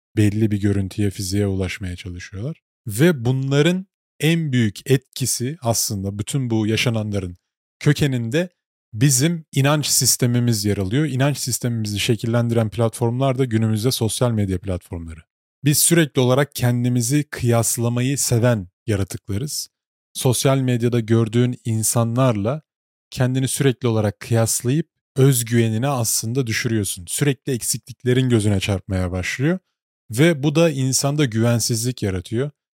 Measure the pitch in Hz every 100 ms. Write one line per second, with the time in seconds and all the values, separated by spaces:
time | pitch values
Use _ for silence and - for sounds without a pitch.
0 | _ - 104 104 110 104 101 98 95 -
1 | 101 - 95 101 101 95 92 - 95 87
2 | - 90 - 95 127 165 _ _ - 101
3 | 170 151 117 131 135 139 160 185 190 _
4 | _ - 151 165 160 127 110 - - 135
5 | _ - 123 - 123 160 117 113 - 104
6 | 98 101 - 143 123 113 104 110 131 113
7 | 107 101 90 87 _ _ _ - 147 143
8 | 147 127 113 143 180 _ _ _ _ 110
9 | 147 123 156 170 - 139 139 151 139 -
10 | 123 - 123 120 120 110 101 98 92 123
11 | 156 127 143 135 - 117 127 117 104 101
12 | - 113 113 117 120 117 110 - 113 -
13 | 117 123 135 127 135 110 110 107 117 -
14 | 113 - 123 110 101 92 98 87 - 87
15 | 82 80 - _ _ _ 139 147 - 170
16 | 156 - 123 127 143 - 123 123 123 123
17 | 117 147 143 - 120 117 110 - 117 120
18 | 127 139 - 120 123 113 90 _ - 101
19 | 95 - - 101 147 - - _ _ _
20 | _ - 131 120 139 135 127 123 120 120
21 | 110 113 113 117 123 123 - 110 110 120
22 | 117 117 135 104 101 151 - _ _ _
23 | _ - 127 131 131 - 139 120 123 110
24 | 104 - - 117 113 - 120 147 - _
25 | _ - 135 123 113 120 113 110 135 131
26 | 113 - 113 127 117 107 117 110 98 -
27 | 85 - 147 131 - 123 - 120 - -
28 | 123 123 127 117 104 98 - 95 - 92
29 | 90 92 92 - 143 185 _ _ _ _
30 | - 110 165 151 147 151 170 139 131 127
31 | 139 147 143 110 117 120 - 117 123 127
32 | 104 92 - 110 143 - _